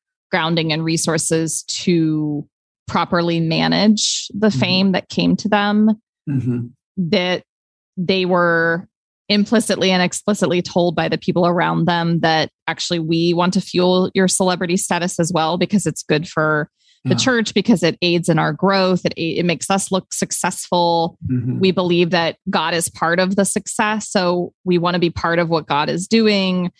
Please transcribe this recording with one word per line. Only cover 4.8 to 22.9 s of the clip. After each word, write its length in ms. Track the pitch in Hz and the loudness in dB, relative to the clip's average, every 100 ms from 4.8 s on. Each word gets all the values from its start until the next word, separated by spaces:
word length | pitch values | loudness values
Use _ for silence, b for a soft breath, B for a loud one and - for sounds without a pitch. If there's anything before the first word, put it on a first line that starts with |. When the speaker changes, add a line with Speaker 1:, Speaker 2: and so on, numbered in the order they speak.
| 196 | 2
Speaker 1:
that 160 | 185 - | 0 -2
came 260 | - 170 185 | -2 0 0
to 120 | 202 | 2
them, 520 | 208 202 208 214 214 _ _ - | 2 2 4 2 2 _ _ -6
Speaker 2:
Mm-hmm. 380 | 135 113 120 120 - _ - 170 | -4 -2 -4 -6 -14 _ -6 -2
Speaker 1:
that 320 | 185 180 180 - _ _ _ _ - | 0 0 -2 -6 _ _ _ _ -6
they 260 | 165 190 | -2 0
were 640 | 180 180 175 165 165 165 190 _ _ _ - | 2 2 4 2 2 -2 -6 _ _ _ -2
implicitly 600 | 208 202 220 214 202 190 | 0 2 2 0 0 2
and 120 | 185 | 2
explicitly 600 | 180 - - 208 180 175 | 0 -2 -4 -2 0 0
told 320 | 175 - 175 165 | -2 0 0 0
by 120 | 160 | -2
the 100 | 165 | -2
people 280 | - 170 175 | -2 0 0
around 380 | 175 160 165 165 | 0 0 0 0
them 340 | 170 170 170 | 0 0 0
that 280 | 165 160 151 - - | 2 0 -2 -6 -8
actually 320 | 160 - 175 | -6 -4 -4
we 360 | 160 165 170 | -2 0 2
want 180 | 170 175 | 2 0
to 60 | 185 | 0
fuel 500 | - 175 180 185 185 | -2 0 2 2 2
your 140 | - 185 | 2 2
celebrity 480 | - 185 180 180 180 | 2 0 0 -2 -2
status 400 | - 175 175 - | -2 -2 -2 -2
as 100 | 165 | -2
well 240 | 175 160 180 | 0 -2 0
because 260 | 175 208 165 | 0 0 -2
it's 160 | - | -4
good 240 | - 151 160 | -2 -2 -2
for 420 | - 156 151 151 _ b b | -2 0 0 -4 _ b b
the 60 | 131 | -2
Speaker 2:
Yeah. 60 | 233 | 0
Speaker 1:
church, 380 | - 240 220 | 2 0 0
because 280 | - 196 190 | 0 2 2
it 120 | 170 - | 2 0
aids 260 | 175 170 165 | 0 2 2
in 100 | 160 | 2
our 120 | 156 | 0
growth. 520 | 151 190 196 185 180 | 0 2 2 2 2
It, 80 | 175 - | -2 -4
it 280 | 165 151 | -4 -2
makes 260 | 175 165 - | -2 -2 -2
us 220 | 196 - | -2 0
look 200 | 190 - | -4 -4
successful. 1040 | - - - 180 - - 175 175 170 165 - - | -6 -6 -4 -4 -4 -2 0 2 0 -2 -6 -6
Speaker 2:
Mm-hmm. 300 | 127 127 123 | -4 -2 0
Speaker 1:
We 100 | 190 | 0
believe 400 | 180 180 175 175 | 0 0 2 2
that 260 | 175 165 - - | 0 -2 -4 -4
God 240 | 190 160 | -2 -2
is 140 | 170 | -2
part 320 | 170 | -4